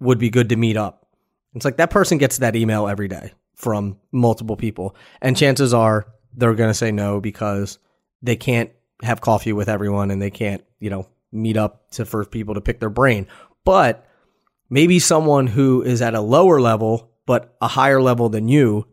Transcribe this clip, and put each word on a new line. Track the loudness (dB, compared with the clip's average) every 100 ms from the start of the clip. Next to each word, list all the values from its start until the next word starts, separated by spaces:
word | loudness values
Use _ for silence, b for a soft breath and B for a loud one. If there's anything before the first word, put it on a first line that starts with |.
would | 0 0
be | 2
good | 0 0
to | 2
meet | 0 0
up." | -4 -10 _ _ _ _ _
It's | -8 -6
like, | -2
that | 0
person | 2 2 2
gets | 0 0
that | -2 0
email | 0 0 -2
every | -4 -8
day | -10 -16 -20 _
from | _ -6 -4 -4 -8 _
multiple | 0 2 0 -4 -6
people. | -8 -8 -10 -12 b b
And | -4 2
chances | 2 2 2
are | 2 2 0 -4 -14 _ -2
they're | 0
gonna | 2 0
say | 0 -2
no | -2 -2 -4
because | -6 -6 -4 -4 -6 -12 _ _ _ _
they | -4 -4
can't | 0 -2 -2 _ _ _
have | -6 -4
coffee | 0 0 0
with | -4 -2
everyone | -2 -2 -2 -2
and | -4
they | -6
can't, | -6 -6 -6 _ _
you | -10
know, | -10 -12 _ _
meet | -6 -4 -2
up | -2 -6 _
to, | -12
for | -8 -6
people | -8 -8 -8
to | -6
pick | -6 -6
their | -6
brain. | 0 0 0 -4 B B B
But | 0 2 2 0 _ _ _ _ _ _ -4
maybe | 2 4 4
someone | 4 2 4 2 2
who | 2 2 2
is | 2 0
at | 0
a | -2
lower | 2 4 6 4
level, | 4 2 0 -4 -6 _ -2
but | -2 -4 -6
a | -4
higher | 0 2 2
level | 2 2 0
than | -2 0
you, | 4 4 0 -4